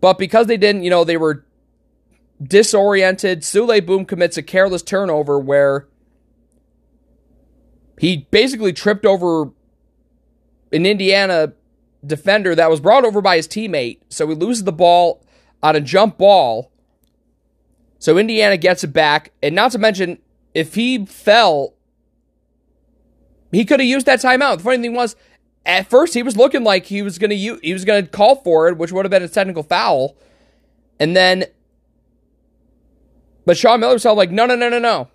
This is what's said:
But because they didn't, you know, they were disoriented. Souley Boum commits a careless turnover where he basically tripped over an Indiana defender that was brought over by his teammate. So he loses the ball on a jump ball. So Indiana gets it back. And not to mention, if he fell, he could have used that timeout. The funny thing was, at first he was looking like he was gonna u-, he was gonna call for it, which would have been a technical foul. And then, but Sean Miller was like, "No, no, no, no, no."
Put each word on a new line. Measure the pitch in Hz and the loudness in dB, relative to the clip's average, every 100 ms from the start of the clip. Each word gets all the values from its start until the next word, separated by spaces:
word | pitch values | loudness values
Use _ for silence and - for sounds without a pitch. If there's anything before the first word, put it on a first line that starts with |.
But | 185 185 | 2 0
because | 190 220 233 | 0 0 2
they | 226 | 0
didn't, | 208 202 | 0 0
you | 175 | 0
know, | 175 | 0
they | 170 165 | 0 0
were | 160 147 _ _ _ _ _ _ _ _ _ _ | -2 -4 _ _ _ _ _ _ _ _ _ _
disoriented. | 135 190 220 214 202 196 185 190 202 185 | 0 2 2 2 2 2 0 0 -4 -6
Souley | - 202 233 214 170 | -4 -2 0 0 0
Boum | 190 185 | -4 -4
commits | 180 175 170 | -4 -4 -4
a | |
careless | 147 190 190 180 | -6 0 0 -2
turnover | - 196 196 151 147 143 | -6 -6 -2 -4 -2 -2
where | 135 143 143 139 143 _ _ _ _ _ _ _ _ _ _ _ _ _ _ _ _ _ _ _ _ _ | 0 0 2 -2 -8 _ _ _ _ _ _ _ _ _ _ _ _ _ _ _ _ _ _ _ _ _
he | 170 175 131 | -4 -4 -2
basically | 202 254 262 214 | 0 0 -2 -6
tripped | 175 208 202 208 | -4 -4 -2 0
over | 190 175 165 151 _ _ _ _ _ _ _ _ _ _ _ _ | 0 0 -2 -4 _ _ _ _ _ _ _ _ _ _ _ _
an | 156 180 | -2 0
Indiana | 208 190 196 196 175 156 - _ _ _ _ 143 | 0 0 0 0 0 -2 -6 _ _ _ _ -10
defender | 151 190 208 190 165 | -6 0 0 0 2
that | 165 | 2
was | 160 | 2
brought | 147 247 | 4 4
over | 240 208 | 4 0
by | 196 180 | 0 0
his | 160 | -2
teammate. | - 220 160 123 - _ | -10 -6 -6 -6 -10 _
So | - 156 | -8 -6
he | 156 | -4
loses | 185 240 | -4 -4
the | 196 | -4
ball | 160 175 175 175 - _ _ _ _ | 2 4 4 2 -2 _ _ _ _
on | 151 156 | 0 0
a | |
jump | 143 180 214 - | 0 2 2 2
ball. | 190 196 135 113 131 _ _ _ _ _ _ _ _ _ _ _ _ _ | 4 4 2 -2 -8 _ _ _ _ _ _ _ _ _ _ _ _ _
So | - 165 | 0 2
Indiana | 220 220 208 196 | 2 0 0 2
gets | 170 180 165 | 0 -2 -2
it | |
back. | 139 151 147 - _ | 0 2 0 -4 _
And | 143 | -4
not | 165 240 | 0 0
to | 233 | 0
mention, | 220 190 180 185 _ _ _ | -2 0 -6 -8 _ _ _
if | - 156 202 | -6 -6 -4
he | 240 262 190 | -4 -4 -8
fell, | - - 214 214 151 139 _ _ _ _ _ _ _ _ _ _ _ _ _ _ _ _ _ _ | -8 2 4 4 0 -4 _ _ _ _ _ _ _ _ _ _ _ _ _ _ _ _ _ _
he | 180 226 | -4 2
could | 285 | 2
have | 254 | 2
used | 269 262 | 0 0
that | 254 | 0
timeout. | 254 254 285 170 | 2 2 0 -2
The | |
funny | 185 254 | -2 -2
thing | 233 | -4
was, | 240 240 - _ _ _ _ - | -4 -6 -6 _ _ _ _ -2
at | 180 190 | -2 2
first | 240 330 | 2 2
he | 240 | -2
was | 240 208 | -4 0
looking | 262 269 | 2 2
like | 226 190 185 | 0 -2 -2
he | 202 | -8
was | 202 170 | -8 -6
gonna | 208 | -4
u-, | 208 202 - | -4 -6 -8
he | 151 | -8
was | 190 | -6
gonna | 185 208 185 | -2 -2 -2
call | - 208 269 | 0 2 2
for | - 160 165 | 2 2 2
it, | 175 | 0
which | 165 | -6
would | 185 | -4
have | 190 | 0
been | 190 | -2
a | 175 | -2
technical | - 196 170 | -4 -4 -6
foul. | 151 175 226 151 135 _ _ _ _ _ _ _ _ _ | -4 -2 0 -2 -2 _ _ _ _ _ _ _ _ _
And | 156 180 | -2 2
then, | 185 185 - _ _ _ _ _ _ _ _ _ _ _ _ _ _ _ _ _ _ _ - | 2 0 -4 _ _ _ _ _ _ _ _ _ _ _ _ _ _ _ _ _ _ _ 0
but | 175 | 2
Sean | 233 233 | 4 2
Miller | 226 | 2
was | 247 233 | 2 2
like, | 214 190 | 2 2
"No, | 190 240 | 0 0
no, | 247 | 0
no, | 240 | 0
no, | 240 | -2
no." | 233 196 123 | -2 -2 -6